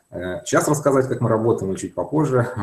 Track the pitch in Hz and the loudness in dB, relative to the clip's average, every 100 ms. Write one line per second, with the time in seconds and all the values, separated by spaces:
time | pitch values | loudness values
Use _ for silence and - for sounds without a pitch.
0 | _ 98 90 87 - 147 151 147 143 135 | _ -10 -8 -8 -2 0 2 2 2 2
1 | 127 117 117 110 113 - 98 90 92 - | 2 0 2 2 2 0 -2 -4 -6 -6
2 | 87 151 143 127 117 - | -2 0 2 2 0 -4